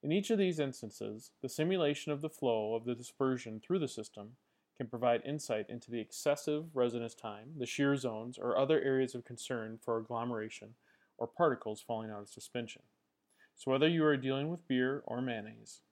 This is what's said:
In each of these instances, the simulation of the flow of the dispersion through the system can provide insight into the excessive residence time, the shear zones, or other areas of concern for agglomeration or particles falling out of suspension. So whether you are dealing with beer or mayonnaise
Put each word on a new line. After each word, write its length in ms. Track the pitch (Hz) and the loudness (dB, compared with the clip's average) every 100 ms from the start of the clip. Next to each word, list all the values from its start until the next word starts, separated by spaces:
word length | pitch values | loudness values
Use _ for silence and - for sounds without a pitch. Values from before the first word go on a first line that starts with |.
In 80 | 147 | 0
each 200 | 175 202 | 0 2
of 80 | 220 | 2
these 200 | 190 156 | 2 2
instances, 680 | 143 127 110 - 107 107 - _ | -2 -2 -10 -8 -8 -8 -14 _
the 40 | 131 | -10
simulation 640 | - 160 190 151 143 - | 0 2 4 2 0 -2
of 100 | 147 | -4
the 80 | 156 | -4
flow 440 | - 131 113 107 | -2 2 2 2
of 120 | 113 117 | -2 -2
the 100 | 120 | -6
dispersion 640 | 123 - 131 127 120 110 | -6 0 2 2 -2 -10
through 180 | - 185 | 0 0
the 100 | 143 | 0
system 420 | - 110 - 104 123 _ _ _ _ | -4 -10 -10 -16 -16 _ _ _ _
can 120 | 120 | -6
provide 340 | 120 123 120 | 0 4 4
insight 440 | - 147 - 110 101 | 2 -6 -2 -2 -2
into 220 | 120 - | -10 -6
the 80 | 120 | -6
excessive 680 | 107 - - 147 - 151 160 | -6 -4 0 0 0 -4 -4
residence 400 | 147 123 120 117 | 2 2 2 -6
time, 380 | - 113 104 113 160 | -8 -12 -12 -14 -8
the 80 | 123 | -6
shear 280 | - 139 139 | 2 2 4
zones, 440 | 131 110 117 123 | 0 -4 -8 -4
or 180 | 120 110 | 0 2
other 240 | 135 156 | 4 4
areas 320 | 135 131 131 | 4 2 2
of 120 | 123 - | -2 -12
concern 520 | 120 - 123 110 113 | -14 -4 -4 -4 -8
for 200 | - 113 | -2 -2
agglomeration 680 | 110 120 120 117 107 - 104 117 _ _ _ _ | 0 -4 -2 -2 -4 -10 -16 -20 _ _ _ _
or 80 | 117 | -8
particles 560 | - 175 123 - 107 - | 2 4 4 -4 -8 -6
falling 240 | 113 110 | -6 -6
out 140 | 107 | -10
of 60 | 104 | -12
suspension. 520 | - - 123 113 - _ _ _ _ _ _ _ | -16 -8 -6 -6 -10 _ _ _ _ _ _ _
So 160 | _ - | _ 0
whether 180 | 135 156 | 4 6
you 160 | 170 | 6
are 140 | 156 143 | 6 4
dealing 320 | 131 135 147 | 2 0 -2
with 180 | 170 _ | -6 _
beer 360 | 127 127 139 - | 2 2 0 -4
or 160 | 120 | -4
mayonnaise 600 | 131 113 104 110 110 - _ | -2 -4 -8 -14 -18 -20 _